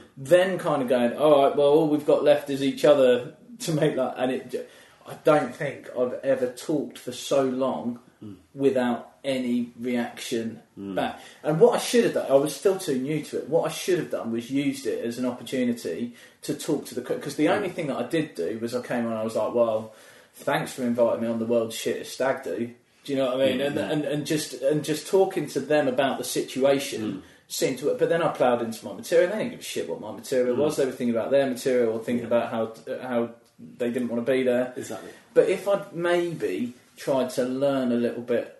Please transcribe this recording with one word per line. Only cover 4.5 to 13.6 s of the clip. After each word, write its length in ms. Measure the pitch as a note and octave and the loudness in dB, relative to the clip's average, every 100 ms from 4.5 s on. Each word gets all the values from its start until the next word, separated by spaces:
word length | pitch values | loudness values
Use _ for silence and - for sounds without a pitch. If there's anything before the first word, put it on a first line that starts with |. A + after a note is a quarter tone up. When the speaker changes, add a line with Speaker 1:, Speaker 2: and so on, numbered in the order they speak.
| A2+ - - - _ - | -8 -10 -16 -20 _ -18
Speaker 1:
I 100 | - - | 0 4
don't 280 | D3+ C3 | 4 2
think 360 | - C#3+ A#2+ - - | -4 -8 -8 -8 -2
I've 140 | B2 - | -2 -2
ever 240 | C3+ B2+ B2 | 0 0 0
talked 500 | - - D3+ A#2+ - | -4 -2 -2 -2 -8
for 140 | - | -12
so 320 | A#2+ - C#3 | -10 0 2
long 560 | C3+ B2+ C3 A2+ A2+ A#2+ - _ | 2 0 -2 -2 -6 -8 -12 _
Speaker 2:
Mm. 120 | G#2+ F2+ _ C#3 | -18 -18 _ 0
Speaker 1:
without 540 | C3+ B2 B2 A#2+ - _ C#3 | 2 2 2 -2 -6 _ -4
any 480 | C3 B2 A#2+ A#2+ - | -2 0 -2 -2 -6
reaction 840 | B2 B2 A#2 - - A#2 A2+ G#2+ - - | -4 -2 -4 -8 -6 -4 -4 -10 -16 -14
Speaker 2:
Mm. 160 | G2 F#2+ | -8 -4
Speaker 1:
back. 240 | - G#2+ - - | -4 -6 -16 -8
And 160 | C#3+ D#3+ | -2 4
what 140 | A#3 G3 | 6 4
I 20 | |
should 260 | - A#3+ F3 | 2 2 4
have 80 | |
done, 140 | - A2 | 0 4
I 40 | C#3 | 4
was 200 | D3 - | 4 0
still 220 | G3+ F#3+ | 0 0
too 200 | E3+ B2+ | -2 -4
new 220 | C3 D3+ | -2 -4
to 140 | - A2+ | -4 -8
it, 100 | - | -2
what 160 | D#3+ | 0